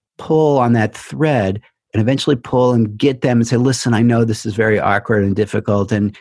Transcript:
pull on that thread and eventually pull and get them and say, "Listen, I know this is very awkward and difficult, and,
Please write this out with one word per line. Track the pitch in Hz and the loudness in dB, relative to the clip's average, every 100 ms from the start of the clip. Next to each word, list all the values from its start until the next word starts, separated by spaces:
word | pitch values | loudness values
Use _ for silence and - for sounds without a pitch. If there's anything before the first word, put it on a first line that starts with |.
| _ - | _ -16
pull | - 156 156 139 | -2 2 4 2
on | 120 | 2
that | 117 107 | 2 0
thread | - - 135 156 131 95 101 - _ _ | -4 -14 -2 0 0 0 -4 -10 _ _
and | 107 | -2
eventually | 110 135 - 139 | 0 0 0 -2
pull | - 127 123 | 0 0 2
and | 120 110 104 | 2 0 0
get | 139 131 | -2 0
them | 139 120 | 0 0
and | 117 | 2
say, | 123 | 0
"Listen, | 127 127 127 | 0 -2 0
I | 110 | 2
know | 120 117 | 2 2
this | 113 110 113 | 0 -2 -6
is | |
very | 101 110 104 | -2 0 0
awkward | 98 101 - 107 | 0 -2 0 0
and | 98 98 | 0 -2
difficult, | 101 107 107 101 95 | -2 -2 -2 -2 0
and, | 107 104 - | -2 -2 -6